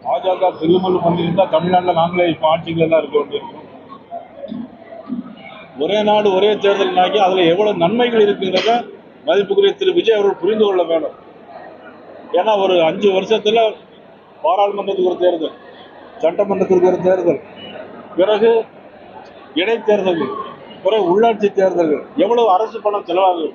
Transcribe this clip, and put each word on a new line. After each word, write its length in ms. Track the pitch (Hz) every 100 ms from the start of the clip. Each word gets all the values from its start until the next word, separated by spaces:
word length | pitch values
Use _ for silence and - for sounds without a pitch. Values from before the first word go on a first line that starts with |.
பாஜக 480 | 123 165 185 185 185 -
திருமல் 420 | 160 185 185 180 170
பண்ணியிருந்தா 400 | 170 170 170 185 156
தமிழ்நாட்டுல 380 | 175 185 180 165
நாங்களே 280 | 170 180 175
இப்ப 120 | 156 156
ஆட்சியில 360 | 165 160 165 160
தான் 100 | 160
இருக்க 160 | 143 147
வேண்டியிருக்கும். 440 | 143 - - - - - - 1077 - 698 - 571 571 - - - - - - - - - - - - -
ஒரே 140 | 151 208 208
நாடு 180 | 214 208 185
ஒரே 140 | 202 208
தேர்தல்னாக்கி 560 | 196 202 190 180 180 202 185
அதுல 180 | 190 170
எவ்வளவு 280 | 175 214 190
நன்மைகள் 400 | 170 226 247 226 208
இருக்குங்கிறத 460 | 196 190 185 196 240 233 - - - -
மதிப்புக்குரிய 480 | 185 196 196 196 -
திரு 100 | 190 170
விஜய் 180 | 190 220
அவர்கள் 220 | 202 185
புரிந்து 200 | 180 214 208
கொள்ள 160 | 185 165
வேண்டும். 260 | 165 147 - - - - - - - - - - - - 165
ஏன்னா 160 | 196 208
ஒரு 100 | 196 180 160
அஞ்சு 220 | 196 202 190
வருஷத்துல 420 | 190 220 202 226 220 196 - - - - - -
பாராளுமன்றத்துக்கு 680 | 151 190 202 202 190 190 180
ஒரு 80 | 175
தேர்தல், 320 | 180 170 156 - - - - - - -
சட்டமன்றத்திற்கு 680 | 156 170 202 190 185 185 180
ஒரு 80 | 175 175
தேர்தல், 340 | 185 170 143 - - - - - - - -
பிறகு 320 | 190 214 226 226 220 - - - - - - - - 147
இடைத்தேர்தல்கள், 680 | 190 226 214 208 185 175 - - - - - -
பிறகு 200 | 185 220 180
உள்ளாட்சி 360 | 190 233 214 208 196
தேர்தல்கள், 440 | 190 175 160 139 - -
எவ்வளவு 240 | 185 240 226 185
அரசு 220 | 220 220
பணம் 220 | 208 202 175
செலவாகுது? 400 | 170 190 175 151